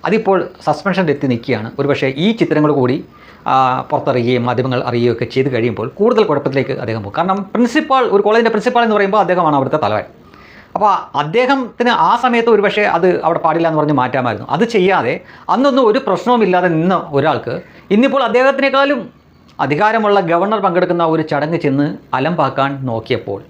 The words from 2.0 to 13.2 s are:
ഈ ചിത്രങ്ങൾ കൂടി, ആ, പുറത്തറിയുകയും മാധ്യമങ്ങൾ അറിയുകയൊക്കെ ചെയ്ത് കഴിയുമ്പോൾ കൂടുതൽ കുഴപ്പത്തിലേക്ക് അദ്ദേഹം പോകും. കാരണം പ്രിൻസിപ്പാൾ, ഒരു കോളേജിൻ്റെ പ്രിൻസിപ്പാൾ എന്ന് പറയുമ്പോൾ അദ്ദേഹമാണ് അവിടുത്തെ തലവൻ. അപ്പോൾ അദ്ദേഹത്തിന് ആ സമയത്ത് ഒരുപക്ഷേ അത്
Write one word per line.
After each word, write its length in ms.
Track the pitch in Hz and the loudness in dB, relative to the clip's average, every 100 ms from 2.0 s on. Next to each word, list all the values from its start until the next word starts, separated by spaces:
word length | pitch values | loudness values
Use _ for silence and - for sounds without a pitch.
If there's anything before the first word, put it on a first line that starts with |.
| 135 135 | -2 0
ഈ 40 | 190 226 | -2 0
ചിത്രങ്ങൾ 320 | 165 151 151 139 | 0 2 2 2
കൂടി, 260 | 123 147 - - - - - | 0 -2 -6 -20 -20 -12 -2
ആ, 20 | 131 131 127 - | 0 2 -2 -2
പുറത്തറിയുകയും 520 | 127 - 127 120 123 120 | -4 0 0 0 0 0
മാധ്യമങ്ങൾ 340 | 120 131 127 127 | -2 -2 -2 -2
അറിയുകയൊക്കെ 380 | 120 120 120 120 | 0 0 0 -4
ചെയ്ത് 140 | 135 135 | -2 0
കഴിയുമ്പോൾ 320 | 123 117 101 117 - | 0 -2 -2 -8 0
കൂടുതൽ 260 | 214 220 185 | 0 2 0
കുഴപ്പത്തിലേക്ക് 440 | 143 147 135 127 139 | 0 0 -2 -4 -6
അദ്ദേഹം 200 | 120 110 | -6 -6
പോകും. 120 | 101 143 | -6 -4
കാരണം 220 | 180 196 196 | -2 -2 -4
പ്രിൻസിപ്പാൾ, 500 | 214 240 302 311 262 233 | -2 0 0 0 0 2
ഒരു 80 | 202 202 | 2 2
കോളേജിൻ്റെ 260 | 220 226 | 2 2
പ്രിൻസിപ്പാൾ 280 | 220 240 233 233 | 0 0 0 2
എന്ന് 100 | 208 | 2
പറയുമ്പോൾ 240 | 196 208 | 2 2
അദ്ദേഹമാണ് 320 | 180 180 165 139 | 2 2 2 2
അവിടുത്തെ 220 | 131 - | 0 0
തലവൻ. 220 | 104 107 - - - - - - - | 0 -2 -6 -18 -20 -20 -20 -20 -10
അപ്പോൾ 160 | - 208 185 - 131 | -2 0 0 -2 -4
അദ്ദേഹത്തിന് 720 | 147 220 254 269 233 - 240 220 165 | 0 0 0 0 -2 -2 0 2 2
ആ 20 | 233 | 2
സമയത്ത് 260 | 262 233 233 | 0 0 2
ഒരുപക്ഷേ 280 | 220 196 208 208 170 | 2 2 0 0 2
അത് 120 | 185 175 | 2 2